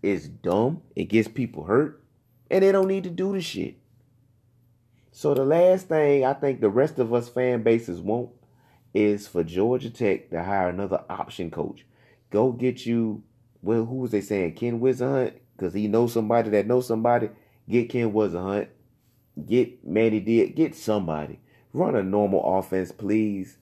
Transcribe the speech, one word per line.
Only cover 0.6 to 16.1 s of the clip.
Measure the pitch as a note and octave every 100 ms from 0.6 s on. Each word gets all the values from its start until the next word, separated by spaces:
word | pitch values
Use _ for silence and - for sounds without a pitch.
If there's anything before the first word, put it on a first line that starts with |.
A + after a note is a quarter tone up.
| A#2+ E3+ - -
It |
gets | - A2+ G#2+
people | - A#2+ -
hurt. | D#2 A2+ D#3 - _ _ _ _ _
And | F#3+
they | F#3+
don't | G3 F#3+
need | F#3+
to | F3+
do | E3+ F#3+
the | G3
shit. | E3 G2+ E2 - _ _ _ _ _ _ _ _ _ _ _ _ _
So | - D3+
the | C3+
last | C3+ D#3+ F3+ F#3 F#3
thing | D#3+ D3 C#3+
I | C3
think | C#3 C#3+ B2+
the | A2
rest | G#2+ D3+ D#3+
of | A#2
us | A#2+ A#2
fan | - B2+ B2
bases | A2+ A#2 A#2 F2
want | F#2 A#2 A#2+ _ _ _ _ _ _
is | G2+ G#2 G#2 -
for | F2+
Georgia | E2 F2 A2 B2 A2+
Tech | A#2 A2 F#2 -
to | E2
hire | F2+ G2 F2+
another | F2 G2 F#2 -
option | F2+ - - E2+
coach. | E2 D2+ - _ _ _ _ _
Go | G2+ B2+
get | A#2 B2+ B2
you, | A#2 A#2 A2+ G#2+ - _ _ _
well, | - A#2
who | A#2 C3
was | B2+
they | G#2
saying? | G2 G2+ F2
Ken | D#2+ A#2+ A#2
Whisenhunt? | B2+ B2+ B2+ C#3 B2+ - _ -
'Cause | F#2
he | F#2+ G#2+
knows | A2 A#2+